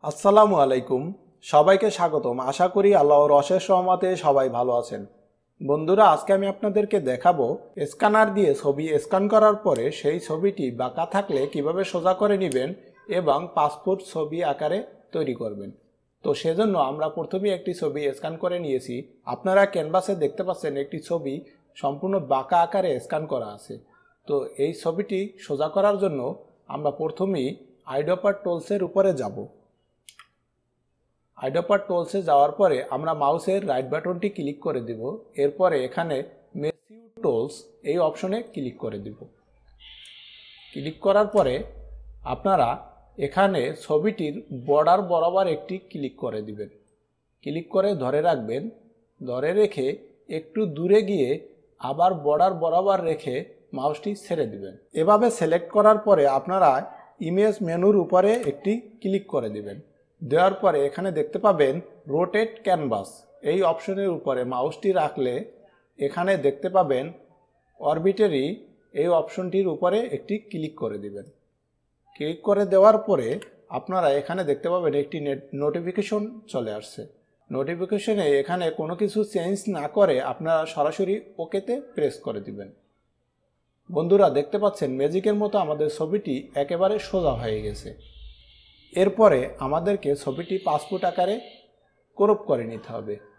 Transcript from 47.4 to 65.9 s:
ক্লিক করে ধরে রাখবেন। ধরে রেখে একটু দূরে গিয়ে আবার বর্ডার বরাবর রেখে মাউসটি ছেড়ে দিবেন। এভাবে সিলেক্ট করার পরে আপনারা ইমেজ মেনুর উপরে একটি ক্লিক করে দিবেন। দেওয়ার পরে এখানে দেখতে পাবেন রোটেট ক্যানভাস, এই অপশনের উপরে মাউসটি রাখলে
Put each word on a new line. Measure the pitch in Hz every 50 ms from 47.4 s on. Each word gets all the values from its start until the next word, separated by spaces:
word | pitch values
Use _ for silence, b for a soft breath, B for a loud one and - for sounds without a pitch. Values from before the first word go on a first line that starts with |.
ক্লিক | _ 143 147 165 170 -
করে | - 190 190 196 202
ধরে | 147 131 123 135 147
রাখবেন। | 156 175 160 131 110 107 113 135 170 226 - - _ _ _ _ _ _ _ _
ধরে | 139 127 123 127 135 156
রেখে | 180 208 214 202 - 151 127 135 156 - - - _ _ _ -
একটু | - 160 160 - - 214 214
দূরে | 180 147 147 170 180 196 214
গিয়ে | 214 190 202 175 131 - 143 165 - - - _ _ _ _ _
আবার | - 131 135 147 170 185 190
বর্ডার | 160 143 147 147 156 175 190 190
বরাবর | 165 160 165 160 175 190 202 196 185 170
রেখে | 165 160 156 - 139 123 139 175 - - _ _ _
মাউসটি | - 135 131 147 151 151 - 202 208
ছেড়ে | 202 - - 175 160 139
দিবেন। | 113 104 101 98 95 - - _ _
এভাবে | - 156 160 185 208 208 247 240
সিলেক্ট | 233 - 180 156 160 170 170 -
করার | - 208 202 214 214 214
পরে | 214 208 196 165 139
আপনারা | 139 135 135 135 175 185 190 180 160 131 135 - - B B B B B _
ইমেজ | 196 160 175 190 208 220 208 214
মেনুর | 208 165 165 170 180 202 214
উপরে | 196 170 160 180 180 190 208 220 240 - 147
একটি | 139 - - 185 220 240 - - - -
ক্লিক | - 196 190 190 -
করে | - - 143 120 107
দিবেন। | 107 107 104 101 101 151 - _ _ _ _ _ _ _
দেওয়ার | 170 127 143 160 180 190 196
পরে | 190 - 190 160 147 139
এখানে | 143 - - 185 190
দেখতে | 165 156 143 - - 190
পাবেন | - 214 190 156 147 131 135 175 - - - - _ 156
রোটেট | 139 156 180 180 - 208 226 220 220 -
ক্যানভাস, | - 202 185 165 151 131 113 101 98 - - - - _ _ -
এই | - 143 160 190
অপশনের | 190 165 165 165 - - 190 190 196 196
উপরে | 170 151 - 139 131 127 123
মাউসটি | 123 127 123 127 156 156 - - 202
রাখলে | 190 180 151 147 - 156 135 123 123 139 214 - - - b b b b b b